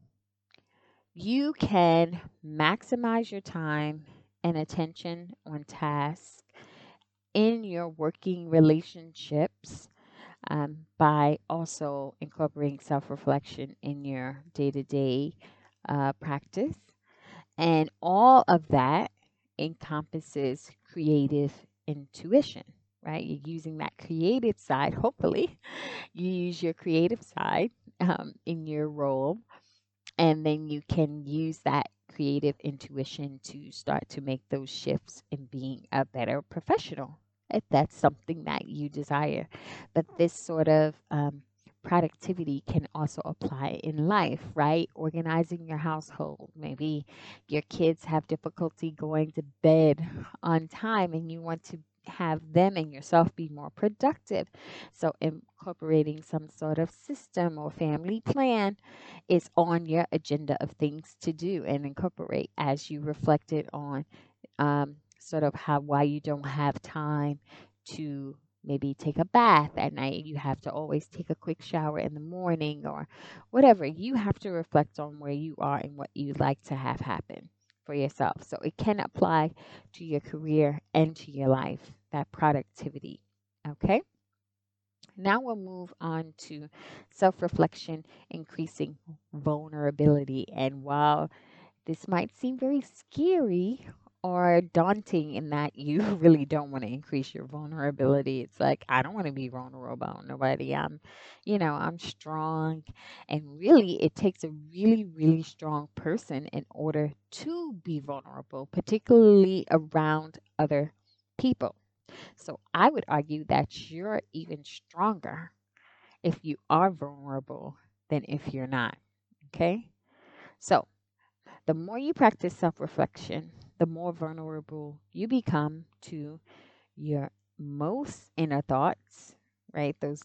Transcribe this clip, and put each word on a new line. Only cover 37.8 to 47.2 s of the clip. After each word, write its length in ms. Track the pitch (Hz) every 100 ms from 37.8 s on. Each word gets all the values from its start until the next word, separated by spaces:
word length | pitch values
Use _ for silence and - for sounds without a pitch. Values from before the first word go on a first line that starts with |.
| 156 -
something 480 | 139 143 - 165 -
that 220 | 73 -
you 220 | 147 147
desire. 580 | 147 143 143 151 147 160 - - - -
But 120 | 160 170 -
this 160 | 170
sort 340 | - - 160 156
of, 280 | 156 156 - _
um, 320 | 147 143 143 - _ _ _
productivity 800 | - 175 160 - - 180 156 139 -
can 200 | 156 147
also 280 | 156 147 -
apply 560 | - - - 131 139 -
in 240 | 160 151 160
life, 340 | 208 151 135 - -
right? 340 | 147 165 -
Organizing 720 | - 160 160 165 165 165 175 160
your 100 | 151
household. 720 | 160 156 156 - 151 147 - 156
Maybe 500 | 151 135 156 147 - -